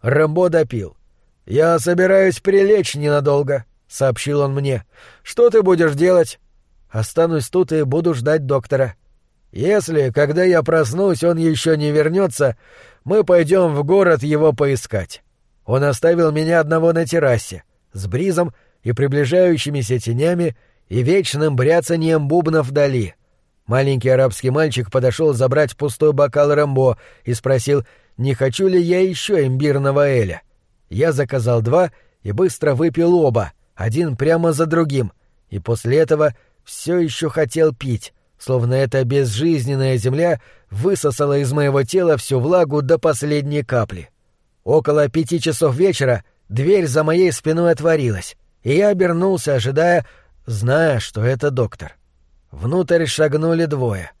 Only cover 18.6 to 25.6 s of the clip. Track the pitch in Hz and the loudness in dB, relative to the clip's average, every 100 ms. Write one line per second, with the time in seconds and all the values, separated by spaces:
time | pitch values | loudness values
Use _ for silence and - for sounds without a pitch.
18.6 | _ _ 113 120 139 139 139 175 180 165 | _ _ -6 -2 0 0 0 2 4 2
19.6 | - 143 120 123 110 117 156 175 170 123 | -2 -6 -2 -4 -2 -2 0 0 -2 -6
20.6 | _ _ _ 120 127 190 185 143 156 135 | _ _ _ -4 0 0 0 -2 -2 0
21.6 | 131 170 165 170 160 160 143 165 160 160 | 2 2 0 -2 0 0 2 0 0 0
22.6 | 131 139 143 131 98 - _ _ _ _ | -2 0 0 0 -6 -10 _ _ _ _
23.6 | - 120 139 135 127 127 131 - 127 131 | -4 -2 0 0 2 2 2 0 -4 0
24.6 | 156 123 110 135 127 - 160 127 131 135 | 0 -2 -2 0 0 0 0 2 0 2